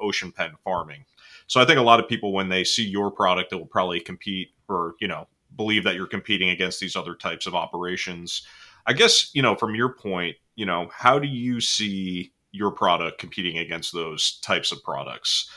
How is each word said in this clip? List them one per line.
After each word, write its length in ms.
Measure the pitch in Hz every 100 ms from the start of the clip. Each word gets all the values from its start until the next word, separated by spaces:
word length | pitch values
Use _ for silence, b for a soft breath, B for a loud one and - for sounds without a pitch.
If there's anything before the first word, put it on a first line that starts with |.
ocean 320 | 104 - 92
pen 220 | - 82 76
farming. 400 | 98 90 78 71 - _ b b b
So 160 | 127
I 20 |
think 140 | 127 147
a 40 |
lot 160 | 117 117
of 80 | 117
people, 240 | 117 104
when 180 | 95 92
they 120 | 92
see 220 | 85 -
your 260 | 104 101 101
product, 420 | - 95 90 90
it 40 | 92
will 100 | 82
probably 340 | 101 92 87
compete 480 | - 90 104 95 90 _ -
or, 280 | 92 85 82
you 80 | 98
know, 200 | 78 76 _ _ -
believe 280 | 107 107
that 100 | 95
you're 120 | 90 90
competing 440 | 101 - 98 92
against 280 | 87 90 -
these 160 | 92
other 200 | - 85
types 320 | 85 87 82 95
of 80 |
operations. 920 | 87 82 85 90 92 92 85 87 - - b b b 113
I 60 |
guess, 380 | 139 226 - -
you 80 | 147
know, 140 | 123
from 200 | 98 110
your 200 | 110 127
point, 420 | - 101 90 87 - _ -
you 100 | 98
know, 240 | 87 85
how 260 | - 123 143
do 80 | 143
you 360 | 127 123 120
see 720 | - - 107 98 92 90 90 _ _
your 180 | 101 101
product 480 | - 98 85 82 -
competing 380 | 85 - 90 82
against 380 | 82 82 -
those 440 | 87 80 78 - -
types 320 | - 90 -
of 100 | 76
products? 640 | - 69 67 58 - - -